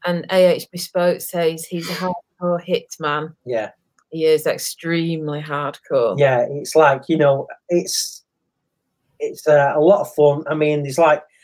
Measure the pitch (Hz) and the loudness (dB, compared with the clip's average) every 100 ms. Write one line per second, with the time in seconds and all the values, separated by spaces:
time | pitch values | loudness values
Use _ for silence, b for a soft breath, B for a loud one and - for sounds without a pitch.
0 | 180 175 - 185 180 165 - 180 - 180 | -4 -4 0 4 4 2 -4 -12 -6 -2
1 | 175 170 - 175 165 165 - 175 170 180 | 0 -2 -4 -2 -2 -2 -6 -8 -8 -6
2 | 180 180 - _ 180 175 180 165 - - | -6 -6 -12 _ -4 -4 -2 -4 -4 -8
3 | 156 147 160 156 123 113 104 - _ _ | -4 -4 -6 -12 -8 -6 -6 -12 _ _
4 | _ 165 156 156 151 - - - 165 170 | _ -2 2 2 2 -4 -6 -8 -4 -2
5 | 165 160 151 147 151 147 143 - - 139 | -2 -4 -6 -8 -6 -6 -6 -8 -4 0
6 | 113 98 139 123 123 143 - 160 151 131 | 0 2 2 4 0 -4 0 4 4 4
7 | - 160 143 139 - - - 175 180 - | 0 2 2 2 -2 -12 -4 -2 -2 -6
8 | - - _ _ _ _ _ _ _ _ | -8 -12 _ _ _ _ _ _ _ _
9 | _ - 226 - - 147 139 147 160 202 | _ -10 -8 -4 2 4 4 4 4 4
10 | - - 147 143 156 156 151 147 143 131 | 0 2 4 2 -2 -2 0 0 -2 2
11 | 160 147 - b | 2 2 -2 b